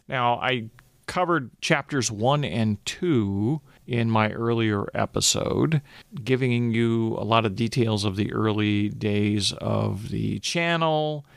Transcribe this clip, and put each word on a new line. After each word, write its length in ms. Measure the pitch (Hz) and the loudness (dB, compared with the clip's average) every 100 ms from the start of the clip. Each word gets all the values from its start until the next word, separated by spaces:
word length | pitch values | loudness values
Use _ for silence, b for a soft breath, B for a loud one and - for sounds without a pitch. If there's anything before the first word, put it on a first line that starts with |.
| - | -8
Now, 320 | 135 120 120 | -2 0 0
I 300 | 113 127 110 - _ _ - | 0 -2 -4 -16 _ _ -6
covered 440 | 180 175 165 120 - | -2 2 0 0 -8
chapters 500 | - 151 - 143 107 | 0 0 0 -2 -2
one 320 | 104 123 147 | 0 0 2
and 420 | 143 104 107 101 | 0 0 0 0
two 760 | - - 180 127 98 98 107 156 - b - | -4 -4 2 2 2 0 0 -2 -6 b -6
in 240 | 120 113 | -2 2
my 220 | 110 107 | 2 2
earlier 540 | - 117 117 110 101 - | 0 -2 0 2 0 -2
episode, 880 | - 104 - - - - - 151 156 B B B 180 | -2 -2 0 0 0 0 2 2 0 B B B -10
giving 480 | 110 127 127 120 120 | -2 0 2 2 0
you 420 | 113 117 113 113 - | 2 2 2 0 -2
a 60 | |
lot 240 | 104 113 110 | 2 2 2
of 80 | |
details 500 | 98 113 135 113 107 | 0 -2 0 2 2
of 120 | 104 95 | 0 0
the 160 | 101 | -2
early 560 | 110 107 104 104 104 104 | 0 0 2 2 2 0
days 640 | - 107 104 104 104 98 | -2 -2 0 2 0 -2
of 560 | - 110 107 107 98 107 | -4 -2 0 -2 -4 -6
the 320 | 107 107 107 | -4 -4 -4
channel 840 | - 170 170 170 160 151 151 151 - | -4 -2 0 0 0 0 -2 -4 -10